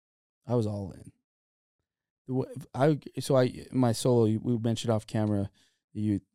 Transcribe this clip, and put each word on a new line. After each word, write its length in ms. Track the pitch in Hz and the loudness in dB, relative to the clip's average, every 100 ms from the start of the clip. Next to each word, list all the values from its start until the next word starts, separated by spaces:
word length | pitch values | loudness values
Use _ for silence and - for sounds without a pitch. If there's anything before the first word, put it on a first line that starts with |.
| _ _ _ _ - | _ _ _ _ -2
I 80 | |
was 140 | 123 104 | -2 -2
all 240 | 104 92 | -4 -10
in. 200 | - - - _ _ _ _ _ _ _ _ _ _ - | -12 -20 -20 _ _ _ _ _ _ _ _ _ _ -6
The 60 | 131 | -4
wa-, 100 | - 233 - 120 | -4 -10 -8 0
I, 240 | 147 147 - - | 2 0 -4 -8
so 160 | - 135 | 0 2
I, 300 | 127 - - | 2 -2 -6
my 220 | 131 120 | 0 0
solo, 320 | - 131 120 110 | 2 2 4 4
you, 140 | 110 | 2
we 120 | - 117 | 0 -2
mentioned 320 | 117 110 117 | -2 -2 -2
off 160 | 110 - | -2 -2
camera 420 | 110 107 101 98 _ _ _ _ 107 | -2 0 0 -2 _ _ _ _ -4
that 40 | |
you, 220 | 107 101 - | -2 -2 -4